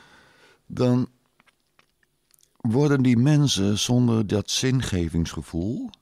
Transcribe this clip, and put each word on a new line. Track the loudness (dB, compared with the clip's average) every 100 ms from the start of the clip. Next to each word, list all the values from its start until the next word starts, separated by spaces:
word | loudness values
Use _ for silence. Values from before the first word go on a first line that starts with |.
| -20 -20 _ _ _ _ -12
dan | -2 0 0 -2 _ _ _ _ _ _ _ _ _ _ _ _ _ _ _
worden | -2 2 2 4
die | 4 4
mensen | 4 4 2 0 0 0
zonder | 0 0 2 0 0
dat | -2 -2
zingevingsgevoel, | -4 -2 -2 -2 -4 -2 -2 -4 -6 -8 -6 -6 -6 -10 -16